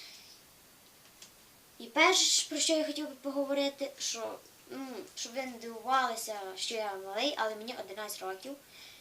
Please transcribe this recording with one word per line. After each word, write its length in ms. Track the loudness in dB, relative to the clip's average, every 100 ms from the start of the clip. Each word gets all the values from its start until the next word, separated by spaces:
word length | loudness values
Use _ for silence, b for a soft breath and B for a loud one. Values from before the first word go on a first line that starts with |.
| B B B B -20 -20 -20 -20 -20 -20 -20 -20 -20 -20 -20 -20 -20 -16
І 60 |
перше, 640 | -2 6 8 8 6 4 2
про 100 | 0
що 140 | 4
я 120 | 4
хотів 240 | 4 -2 -6
би 60 |
поговорити, 760 | -6 -4 0 2 2 0 0 -6 -4
що, 400 | -4 -4 -6 -8 -14 -20 -12
ну, 180 | -10 -8 -8 -10
щоб 200 | -10 -6
ви 120 | -4 -6
не 120 | -6
дивувалися, 840 | -8 -6 2 4 4 0 -4 -6 -6 -4
що 180 | -2
я 200 | 0 0
малий, 400 | -2 -4 0 2 2
але 180 | 0 -2
мені 180 | -6 -8
одинадцять 380 | -8 -8 -8 -6
років. 340 | -6 -6 -8 -12 B B B B